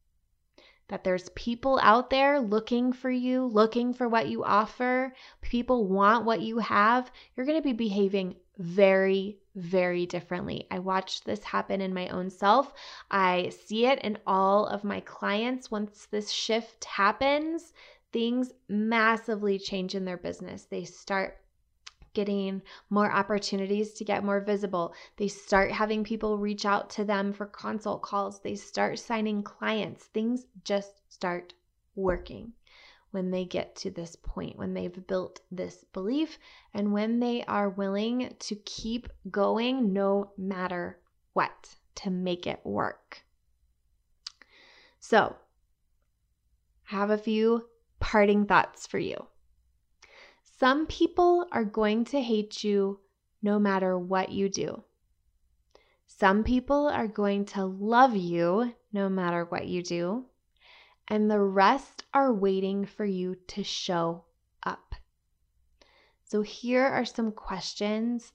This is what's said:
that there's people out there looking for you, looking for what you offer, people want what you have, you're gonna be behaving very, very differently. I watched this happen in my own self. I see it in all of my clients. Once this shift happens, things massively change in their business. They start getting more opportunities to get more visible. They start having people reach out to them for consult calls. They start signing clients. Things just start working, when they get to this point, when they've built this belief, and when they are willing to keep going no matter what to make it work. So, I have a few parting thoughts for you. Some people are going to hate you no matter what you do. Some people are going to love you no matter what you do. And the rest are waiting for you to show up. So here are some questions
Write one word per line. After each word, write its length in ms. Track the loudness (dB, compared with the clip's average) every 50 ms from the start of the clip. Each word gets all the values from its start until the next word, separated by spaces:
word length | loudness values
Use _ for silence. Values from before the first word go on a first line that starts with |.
| _ _ _ _ _ _ _ _ _ _ _ -20 _ -20 _ _ _
that 160 | -12 -10 -4 0
there's 260 | 0 0 0 -2 -8
people 500 | -12 -8 -6 -6 -6 -2 0 2 4 6
out 300 | 8 8 8 6 4 2
there 280 | 2 4 4 4 4 2
looking 540 | 2 2 0 0 0 0 0 0 2 0 -2
for 160 | -2 -2 -2
you, 360 | -2 0 0 0 0 0 0
looking 460 | 2 4 4 4 6 4 0 -2 -2 -2
for 140 | -2 -2
what 200 | 0 2 0 0
you 160 | 0 -4 -4 0
offer, 720 | 2 2 2 2 0 -4 -4 -2 0 0 0 -2 -4 -8 -14 -20 -20 -18 -10
people 460 | -6 -2 -2 -2 2 2 2 2 2
want 380 | 2 2 4 6 6 6 6 4
what 160 | 0 0 0
you 180 | -2 -2 -2 -4
have, 520 | -2 0 2 4 6 6 4 4 0 -4 -14 -20 -20 _ -8
you're 100 | -4 -2
gonna 160 | 0 0 2
be 120 | 2 0 0
behaving 600 | 0 0 0 2 2 2 4 2 0 -2 -2 -6 -10 _ _ _ -8
very, 800 | -8 -2 6 6 8 8 8 6 6 4 2 2 0 -4 -8 -12 _ _ -14
very 500 | -10 -6 0 0 2 2 2 0 -2 -2
differently. 640 | -4 -4 -8 -8 -6 -8 -8 -6 -6 -8 -8 -8 -8
I 80 | -8
watched 480 | -6 -2 -2 -2 -2 -2 -4 -10 -10 -6
this 180 | -6 -8 -6 -6
happen 380 | -4 -4 -4 -2 -2 -4 -4
in 100 | -2 -4
my 160 | -4 -6 -6 -6
own 200 | -6 -6 -6 -8
self. 420 | -6 0 4 4 6 6 4 0 -8 -18 -18 -18 -18 -18 -8 -2
I 400 | 0 2 4 4 2 2 0 -4 -8 -12 -12
see 220 | -6 0 2 4
it 100 | 4 4 2 0
in 160 | -6 -6 -4 -2
all 400 | 0 2 4 4 6 4 4 4
of 160 | 2 -2 -4 -4
my 160 | -4 -6 -6
clients. 720 | -8 -12 -12 -6 -2 -2 0 0 0 -2 -4 -6 -6 -6
Once 340 | -4 -4 -4 -6 -10 -18 -12 -6
this 180 | -6 -4 -4 -4
shift 560 | -6 -6 -2 0 0 0 -2 -6 -16 -16 -14
happens, 880 | -10 -2 2 2 2 2 2 2 2 2 2 0 -2 -6 -6 -8 -12 _ -20 -20 -20 -20 _ _ _
things 400 | -4 -2 0 0 0 0 -2 -4 -6 _ _
massively 920 | -4 -2 -2 0 2 2 4 4 4 2 2 0 -4 -4 0 0 0 0
change 380 | 0 -2 -6 -6 -4 -4 -4 -4
in 80 | -6 -4
their 140 | -6 -8
business. 480 | -6 -8 -8 -8 -8 -12 -14 -14 -14 -12
They 180 | -10 -8 -8 -8
start 540 | -10 -14 -16 -8 -4 -2 -2 -2 -4 -8 -14 _ _ _ _ _ _ _ _ -20 -20 _ _ -20 _ -4
getting 480 | -4 -2 -2 -2 -2 -2 -4 -6 -8 -10 -14 -20 -20 _ -2
more 200 | 2 2 2 2
opportunities 840 | 2 0 0 0 0 -2 -2 -2 -2 -2 0 0 0 0 -2 -4 -6
to 100 | -10 -4
get 220 | -2 -2 0 0
more 160 | 0 0 0
visible. 520 | 0 0 -2 -2 -2 -2 -2 -2 -2 -4 -6 -14 -20 -18 _
They 140 | -4 -4 -4
start 420 | -4 -8 -2 2 4 4 4 2
having 320 | 0 -2 0 0 0 -2 -2
people 340 | -4 -4 -4 -2 -2 -2
reach 280 | -2 -2 -4 -4 -2 0
out 240 | 0 0 0 -2 -6
to 140 | -6 -4 -2
them 260 | 0 0 0 0 -2
for 140 | -4 -6 -10
consult 560 | -12 -12 -10 -8 -8 -8 -6 -4 -6 -6 -6
calls. 400 | -6 -4 -4 -4 -4 -4 -8 -10
They 140 | -10 -10 -10
start 440 | -10 -12 -8 -2 -2 -2 -2 -2 -6
signing 440 | -6 -6 -4 -2 -2 -2 -2 -4 -6
clients. 600 | -8 -10 -6 -4 -2 -2 -2 -4 -6 -8 -14 -16
Things 420 | _ -4 -2 -2 -2 -2 -4 -6 _ _ -14 -4
just 360 | -2 -2 -2 -2 -6 -18 _ _ _
start 440 | -12 -6 -4 -4 -4 -4 -8 -14 -20 _ _ _ _ _ _ _ -8
working, 560 | -2 -2 0 -2 -2 -6 -12 -14 -14 -14 -16 -18 _ _ _ -20 -20 -20 -20 -20 _ _ -10
when 180 | -8 -6 -4 -2
they 160 | -2 -4 -4
get 300 | -4 -4 -6 -6 -6 -10
to 160 | -12 -12 -10
this 240 | -10 -10 -12 -12 -14
point, 420 | _ -12 -10 -8 -8 -10 -10 -10
when 160 | -10 -8 -6 -6
they've 320 | -6 -8 -8 -10 -12 -8
built 340 | -4 -4 -4 -4 -6 -14 -20 _ -14
this 320 | -10 -10 -10 -10 -10 -18 _ _ -10
belief, 460 | -6 -4 -2 -2 -2 -2 -4 -6 -18 _ -20 -20 -20 _ _ -6
and 200 | -4 -2 0 0
when 260 | 0 0 0 0 0
they 240 | 0 0 -2 -4 -4
are 260 | -2 -2 0 0 -2
willing 640 | -2 -2 -4 -2 -2 -2 -2 -2 -2 -4 -4 -6 -10 -14
to 160 | -10 -10 -10
keep 540 | -10 -10 -14 -12 -10 -8 -6 -6 -6 -8 -10 -18 -16 -14 -6
going 640 | -2 0 0 2 2 0 0 0 0 2 0 2 2
no 380 | 2 2 2 2 0 -2 -4 -10
matter 600 | -8 -6 -6 -4 -4 -4 -4 -4 -4 -6 -8 -10 _ _ _ _ _ _ _ -2
what 420 | -2 -2 -2 -4 -12 -20 -20 -20 _ _ _ -16
to 140 | -8 -6 -4
make 380 | -4 -2 -2 -2 -4 -4 -4
it 120 | -8 -8 -6 -6
work. 580 | -6 -2 -2 -2 -2 -4 -10 _ -20 -20 -20 _ _ _ _ _ _ _ _ _ _ _ _ _ _ _ _ _ _ _ _ -20 -20 _ _ -20 _ _ _ -20 -20 -20 -20 _ _ _ _
So, 360 | -2 2 4 4 4 2 -2 -12 _ _ _ _ _ _ _ _ _ _ _ _ _ _ _ _ _ _ _ _ _ _ _ _ _ _ _ _ _ -8
I 40 | -4
have 140 | -2 0 0
a 80 | 0
few 500 | 0 0 0 2 4 4 4 2 2 -2 -8 _ _ _ _ _ -4
parting 460 | -2 4 6 6 6 8 6 4 4
thoughts 420 | 6 6 4 4 2 -6 -18 -16
for 100 | -8 -6
you. 200 | -6 -6 -6 -6 -10 -12 -16 _ _ _ _ _ _ _ _ _ _ _ _ _ _ -20 _ -20 -20 -20 -20 _ _ _ _ _ 2
Some 280 | 4 4 4 4 0
people 600 | -2 0 0 0 2 4 4 4 6 6 4 2 0
are 140 | -2 -2 -2
going 400 | -2 0 0 2 2 2 2 0
to 160 | 0 0 -2
hate 420 | 0 0 0 0 -2 -4 -8 -6 -2
you 360 | 0 2 2 2 0 -4 -8 _ _ _ _ _ _ _ -4
no 180 | 0 2 2 4
matter 380 | 4 2 2 2 2 0 0
what 320 | 0 -2 0 0 0 0 -2
you 160 | -2 -2 -2
do. 360 | -2 -2 -2 -4 -4 -6 -10 -14 _ _ _ _ _ _ _ _ _ _ _ _ _ _ _ _ _ _ -20 _ _ _ _ _
Some 380 | _ -4 4 4 6 6 6 2
people 440 | 2 0 0 2 2 0 2 2
are 200 | 2 0 -2 -4
going 380 | -4 -2 -2 0 0 0 0 -2
to 200 | -4 -4 -4 -4
love 500 | -4 -4 -4 -2 2 6 6 6 6 6
you 580 | 0 -2 0 0 2 2 2 2 2 0 -2 -6 _ _ -8 -4
no 160 | -2 -2 0
matter 360 | 0 0 0 0 0 -2 -2
what 220 | -4 -4 -6 -4
you 140 | -4 -6 -6
do. 440 | -4 -4 -4 -2 -2 -2 -4 -6 -8 _ _ _ _ _ _ _ _ -20 -20 -20 -20 _ _ _ -6
And 220 | -2 0 2 4 4
the 100 | 4 4
rest 680 | 2 4 4 6 6 6 6 2 -2 -10 -18 -20 -12 0 2
are 180 | 2 4 4
waiting 540 | 2 2 2 2 2 2 0 -2 -2 -2 -4
for 180 | -6 -6 -4 -4
you 320 | -2 -2 -2 -4 -4 -6 -8 -12
to 160 | -12 -10 -8 -8
show 640 | -6 -6 -6 -4 -2 0 0 0 -2 -2 -6 -12 _ _ _ _ _ _ -8 -6
up. 300 | -6 -6 -8 _ -14 -14 -14 -14 _ _ _ _ _ _ _ _ _ _ _ _ _ _ _ -20 _ _ _ _ _ _ _ _
So 180 | -4 -2 -2
here 440 | -2 -4 -8 -10 -4 0 2 4 4
are 200 | 2 2 0 -2
some 260 | -4 -4 -4 -4 -4
questions 1000 | -4 -8 -8 -8 -8 -6 -6 -8 -6 -4 -2 -2 -2 -2 -2 -4 -4 -6 -8 -12